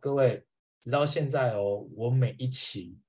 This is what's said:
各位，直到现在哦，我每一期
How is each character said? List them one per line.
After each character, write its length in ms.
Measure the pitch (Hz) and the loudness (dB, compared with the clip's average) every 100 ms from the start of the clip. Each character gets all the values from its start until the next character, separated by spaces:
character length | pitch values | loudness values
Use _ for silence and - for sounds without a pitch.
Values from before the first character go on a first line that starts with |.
各 120 | 139 | -2
位， 300 | 139 127 104 _ _ _ _ | 4 4 2 _ _ _ _
直 80 | 117 | -2
到 160 | 143 151 | 0 2
现 240 | 165 143 | 0 0
在 220 | 139 120 | 0 0
哦， 340 | 104 101 101 - | 0 0 -2 -6
我 160 | 104 117 | -6 0
每 240 | 131 123 - | 2 2 0
一 100 | 127 | -6
期 500 | - - 101 87 - | -4 -8 -8 -12 -16